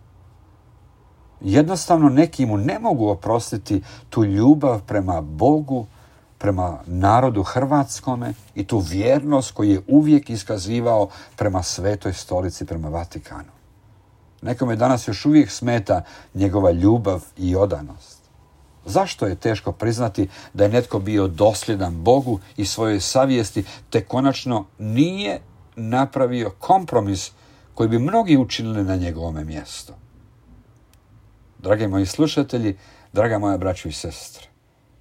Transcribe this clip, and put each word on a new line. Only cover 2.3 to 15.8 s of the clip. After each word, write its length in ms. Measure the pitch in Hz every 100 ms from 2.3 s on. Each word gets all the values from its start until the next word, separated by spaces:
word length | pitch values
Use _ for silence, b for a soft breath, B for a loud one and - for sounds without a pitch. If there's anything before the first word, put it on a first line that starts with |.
| - 123
mu 120 | 104
ne 220 | 262 214
mogu 300 | 226 143 107
oprostiti 760 | 101 104 117 - 110 - 101 B B B
tu 160 | 123 104
ljubav 560 | 98 123 151 139 113
prema 400 | - 104 92 82
Bogu, 640 | 76 76 120 151 139 131 110 b b b b -
prema 420 | 101 92 90 82 87
narodu 580 | 90 98 117 131 107
hrvatskome 920 | 90 127 135 147 135 - - 123 117 104 - 107
i 120 | 98
tu 120 | 113
vjernost 720 | 80 92 113 143 147 139 -
koju 200 | - 104
je 100 | 95 -
uvijek 420 | 143 151 147 -
iskazivao 800 | 113 - 104 92 120 117 110 98 B B -
prema 280 | 107 92
Svetoj 500 | 87 - 95 104 104
Stolici, 520 | 90 - 90 90 - -
prema 240 | 82 78
Vatikanu. 640 | 80 87 78 - - - _ _ _ _ _ _ _ _ _
Nekome 340 | - 120 123 110
danas 320 | 123 123 -
još 180 | 98 147
uvijek 260 | 151 -
smeta 520 | - 120 120